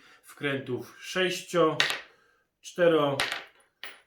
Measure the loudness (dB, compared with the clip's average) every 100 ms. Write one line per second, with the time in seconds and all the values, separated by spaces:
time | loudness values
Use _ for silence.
0 | -20 -20 -20 -6 -4 -4 -4 -8 -8 -16
1 | -8 -2 -2 -2 -2 2 2 4 0 0
2 | -8 _ _ _ _ _ -10 2 4 4
3 | 2 0 -2 -4 -12 _ _ _ -18 -18